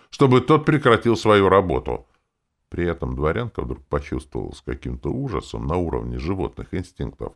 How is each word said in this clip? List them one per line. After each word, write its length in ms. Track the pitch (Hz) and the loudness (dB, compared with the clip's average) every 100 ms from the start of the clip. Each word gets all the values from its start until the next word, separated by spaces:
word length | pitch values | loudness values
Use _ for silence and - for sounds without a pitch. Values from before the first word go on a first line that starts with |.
| _ | _
чтобы 300 | - 139 127 | 2 4 4
тот 240 | 127 156 147 | 4 2 2
прекратил 520 | 120 131 110 117 110 | 2 4 4 2 2
свою 320 | 110 104 98 | 4 6 6
работу. 560 | 92 92 65 - 57 - _ _ _ _ _ _ | 4 4 -2 -4 -8 -10 _ _ _ _ _ _
При 160 | - 87 | -4 -2
этом 300 | 80 65 64 | -2 -4 -2
дворянка 480 | 76 92 120 - | -2 -2 -4 -6
вдруг 200 | 62 64 - | -6 -8 -6
почувствовала 680 | 73 - 64 - - 50 | -6 -4 -8 -6 -8 -8
с 80 | - | -10
каким-то 480 | - 64 62 62 - | -10 -8 -8 -6 -6
ужасом 560 | - 139 82 - 57 64 | -4 -4 -6 -8 -8 -4
на 120 | 87 | -2
уровне 420 | 85 64 58 60 | -2 -4 -6 -6
животных 540 | 73 95 67 - - | -4 -4 -6 -8 -10
инстинктов, 600 | 92 90 - 57 - - | -10 -10 -10 -10 -10 -14